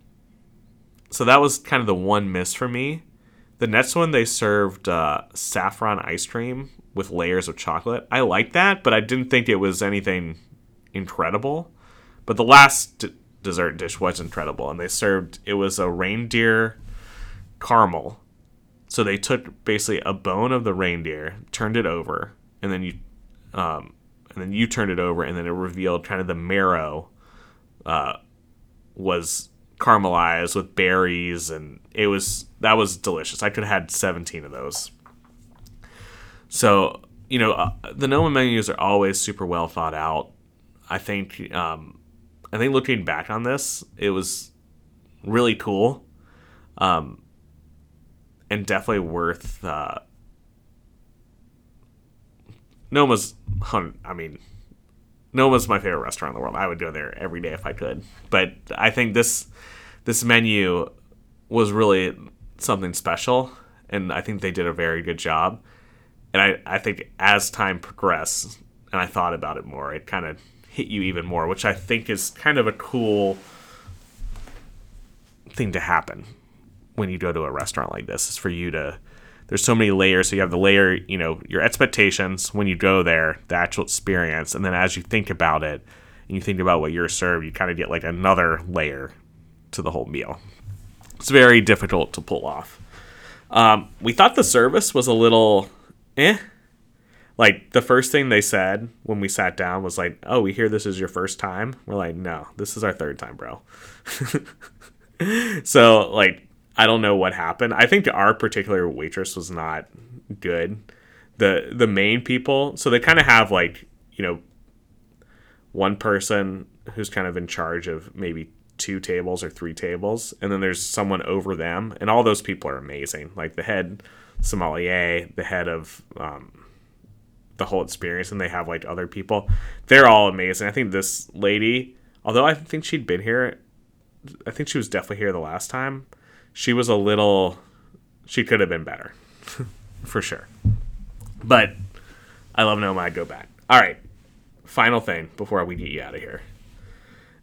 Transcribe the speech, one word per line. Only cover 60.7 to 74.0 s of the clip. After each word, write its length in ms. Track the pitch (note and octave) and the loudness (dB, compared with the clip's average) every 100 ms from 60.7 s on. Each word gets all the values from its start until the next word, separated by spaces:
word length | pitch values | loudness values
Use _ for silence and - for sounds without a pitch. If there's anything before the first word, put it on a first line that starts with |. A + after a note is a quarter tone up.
| F2 - - _ - _ _ _ | 0 -4 -10 _ -20 _ _ _
was 240 | A2+ G#2 | 0 2
really 440 | G#2+ G#2+ F#2+ F#2 - - - - - | 2 4 4 0 -6 -16 -20 -20 -10
something 360 | - G2 F#2 | -4 -4 -4
special, 560 | E2+ - E2+ - B2+ B2+ - - _ - | -6 -4 -4 0 0 0 -8 -20 _ -8
and 220 | G2+ F2+ | -6 -4
I 80 | D2 | -6
think 200 | G2+ G2+ | -6 -6
they 120 | F#2+ | -6
did 140 | F2+ E2+ | -4 -4
a 60 | |
very 300 | E2 E2 E2 | -2 -2 -2
good 160 | E2+ D#2+ | -6 -6
job. 420 | E2 D#2+ F2+ A2 - - - _ _ _ - | -2 0 -2 -4 -14 -20 -20 _ _ _ -4
And 100 | F#2+ | 2
I, 320 | G2 - - | 2 2 -4
I 40 | G2 | -4
think 320 | A2 - - - | -4 -6 -10 0
as 320 | G2 G2+ - | 4 4 2
time 280 | - G2 F2+ | -2 -2 -4
progressed 800 | - - F#2+ D#2+ D#2+ - - - - _ - | -10 -4 0 0 -2 -6 -8 -14 -20 _ -8
and 80 | F#2+ | -4
I 60 | F2+ | -4
thought 260 | G2 F2 | -2 -2
about 240 | E2+ D2+ C#2+ | -4 -6 -10
it 80 | |
more, 300 | - C#2 C#2+ | -12 -12 -10
it 120 | D#2 - | -10 -8
kinda 300 | F#2+ D#2+ D#2 - _ - | -8 -8 -12 -20 _ -14
hit 200 | - - | -10 -6
you 120 | G#2 | -4
even 240 | F#2 F2 | -4 -4
more, 220 | F2 E2+ E2 | -4 -4 -4
which 180 | F#2+ | -2
I 80 | G#2 | -4
think 380 | F#2+ - A#2 A2+ | -4 -4 -4 -4
is 180 | G2+ - | -6 -8
kind 300 | - D3+ C#3+ | -4 0 2
of 80 | A2 | 0
a 60 | |
cool 640 | - - B2+ A2+ G#2 G2 F#2+ - - - - - - | -2 -6 -4 0 2 0 -2 -12 -20 -20 -20 -20 -20